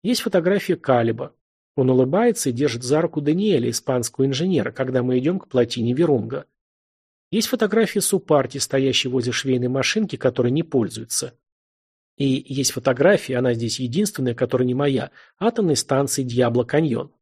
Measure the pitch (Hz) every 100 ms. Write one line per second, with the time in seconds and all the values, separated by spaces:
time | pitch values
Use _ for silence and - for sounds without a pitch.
0 | 190 240 226 185 170 202 - 170 - 123
1 | 117 113 135 _ _ _ _ - 127 127
2 | 131 180 240 - 139 120 143 120 123 151
3 | 165 156 143 170 214 156 120 117 - 127
4 | 113 - 135 131 185 165 98 - 131 127
5 | 123 127 139 185 - 127 120 123 117 127
6 | 165 131 113 135 - _ _ _ _ _
7 | _ _ _ 208 220 240 202 220 214 202
8 | - 190 - 147 127 135 - 135 135 127
9 | 131 127 120 120 135 127 123 135 135 220
10 | 214 - 131 123 120 139 165 135 101 110
11 | 113 - 131 _ _ _ _ _ _ _
12 | _ _ 139 131 - 135 127 - 135 127
13 | 160 196 - 123 127 117 117 - 127 139
14 | 208 - 127 117 127 127 127 123 143 131
15 | - - - _ 214 233 185 139 - 135
16 | 139 - 127 117 120 120 120 147 160 117
17 | 139 _